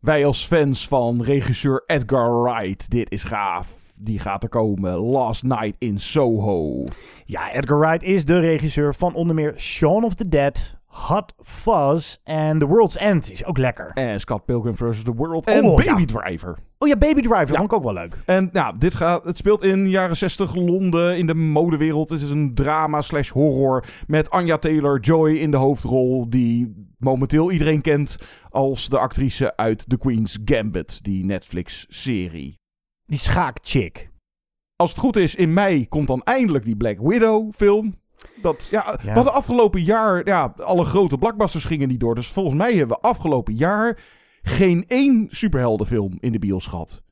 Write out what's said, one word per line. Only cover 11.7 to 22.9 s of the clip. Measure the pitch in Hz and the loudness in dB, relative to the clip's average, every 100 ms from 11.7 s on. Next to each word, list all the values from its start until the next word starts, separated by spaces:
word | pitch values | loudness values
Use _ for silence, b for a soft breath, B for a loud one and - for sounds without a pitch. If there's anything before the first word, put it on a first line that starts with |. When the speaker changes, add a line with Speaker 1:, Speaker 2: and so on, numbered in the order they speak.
| 196 139 160 - - | 4 4 2 -2 -16
Speaker 2:
en | - 156 156 156 | -8 -2 0 2
The | 143 | 4
World's | 202 214 - | 4 4 2
End. | 202 185 - | 2 2 -2
Is | - | -10
ook | - 139 | -6 0
lekker. | 127 - - | 0 -2 -8
Speaker 1:
En | - 127 101 | -4 -2 -4
Scott | - 107 | -4 -6
Pilgrim | - 123 113 101 | -2 -2 -2 -2
versus | 117 110 | -4 -2
The | 113 | -4
World. | 113 156 165 - | -4 -4 -4 2
Speaker 2:
Oh, | |
Speaker 1:
En | 220 208 | 4 6
Speaker 2:
ja. | |
Speaker 1:
Baby | 160 381 233 | 6 4 2
Driver. | 156 110 92 85 90 - - _ | 2 0 -4 -8 -8 -12 -14 _
Speaker 2:
Oh | 294 | 2
ja, | 277 | 4
Baby | 294 294 | 4 4
Driver | 233 220 143 | 2 2 2
Speaker 1:
Ja. | - | 0
Speaker 2:
vond | 214 | 0
ik | |
ook | 226 | 0
wel | 131 | -2
leuk. | 92 85 - - | -6 -8 -12 0
Speaker 1:
En | 185 190 | 0 2
nou, | 190 127 107 | -2 -4 0
dit | 160 | 0
gaat, | - 165 175 | 0 0 0
het | - 170 | -4 -4
speelt | 196 208 | 0 2
in | 190 190 196 | 2 2 2
jaren | 190 185 165 | 0 0 -2
zestig | 190 - 190 | -4 -2 -4
Londen, | 180 175 185 190 165 175 180 | 0 0 0 2 2 2 0
in | 165 | 0
de | |
modewereld. | 160 160 151 170 160 156 151 156 | 0 0 2 2 2 0 0 -2
Het | 160 | -4
is | 143 | -4
een | 143 147 | -2 -2
drama | 120 139 156 156 | 0 0 0 0